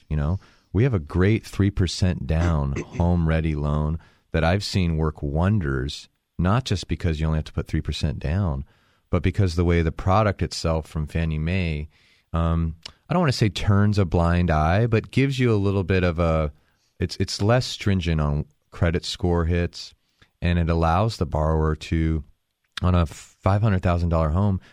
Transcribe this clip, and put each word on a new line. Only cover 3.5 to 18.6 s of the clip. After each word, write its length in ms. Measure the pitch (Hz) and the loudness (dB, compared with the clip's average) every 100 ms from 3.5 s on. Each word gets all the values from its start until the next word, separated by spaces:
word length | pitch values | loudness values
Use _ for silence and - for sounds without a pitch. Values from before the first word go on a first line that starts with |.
| 73 | -2
loan 440 | 73 76 76 80 - _ _ | 0 0 0 -4 -8 _ _
that 120 | 82 | -2
I've 200 | 80 98 | 0 0
seen 340 | - 101 87 78 | 0 0 0 0
work 240 | 78 - | -2 -2
wonders, 840 | 71 76 92 107 73 65 67 - - _ _ - | -4 0 2 2 0 -2 -4 -8 -18 _ _ -2
not 260 | 87 117 | 0 0
just 240 | - 92 - | 0 -4 -4
because 320 | 85 90 76 | -4 -2 -2
you 60 | 78 | -2
only 100 | 78 | -2
have 60 | - | -4
to 80 | |
put 140 | - 71 | -8 -4
three 140 | 80 | -4
percent 380 | 73 76 78 58 | -4 -4 -4 -4
down, 440 | 69 90 92 69 - _ _ _ - | -4 -2 -2 -4 -10 _ _ _ -4
but 140 | 90 | -2
because 320 | 92 87 95 82 | 0 0 0 2
the 100 | 87 | 2
way 160 | 85 | 2
the 100 | 80 | 2
product 500 | - 95 98 107 - | -2 0 2 2 0
itself 440 | 82 - 82 80 78 | -4 -4 -2 -2 -4
from 200 | 80 76 | -6 -4
Fannie 320 | 82 82 78 | -2 -2 -2
Mae, 500 | 80 95 85 76 78 _ _ _ _ | -2 -2 -2 -4 -8 _ _ _ _
um, 440 | 82 82 82 82 80 - - - | -2 0 0 -2 -6 -16 -14 -4
I 60 | |
don't 80 | 170 | 0
wanna 100 | 160 | 2
say 180 | - 110 | 2 0
turns 480 | - - 101 104 101 | 0 2 4 4 2
a 80 | 90 | 2
blind 460 | 87 85 87 87 | 2 2 2 2
eye, 340 | 78 78 95 120 | 2 2 2 2
but 240 | 110 - | 0 0
gives 280 | - 139 131 | 0 0 2
you 120 | 123 | 2
a 60 | 107 | 2
little 260 | 101 98 | 2 0
bit 200 | 87 95 | 0 2
of 160 | 90 82 | 2 2
a, 320 | 85 80 76 - _ _ _ - | 0 2 -2 -6 _ _ _ -6
it's, 180 | 90 - | -6 -4
it's 220 | 95 - | -6 -2
less 240 | 101 123 123 | 2 2 0
stringent 560 | - 107 95 82 80 | -4 -2 0 0 0
on 240 | 73 73 - _ | 0 -2 -6 _